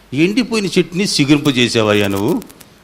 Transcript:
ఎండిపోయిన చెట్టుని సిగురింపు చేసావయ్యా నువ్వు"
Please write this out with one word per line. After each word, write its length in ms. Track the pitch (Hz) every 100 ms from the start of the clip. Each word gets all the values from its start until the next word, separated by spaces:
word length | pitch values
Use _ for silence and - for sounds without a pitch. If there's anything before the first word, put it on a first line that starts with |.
| -
ఎండిపోయిన 520 | 131 170 214 240 226 196
చెట్టుని 400 | 220 - 170 202
సిగురింపు 440 | - 139 151 147
చేసావయ్యా 560 | 123 120 117 107 104 101
నువ్వు" 360 | 98 110 220 - - - -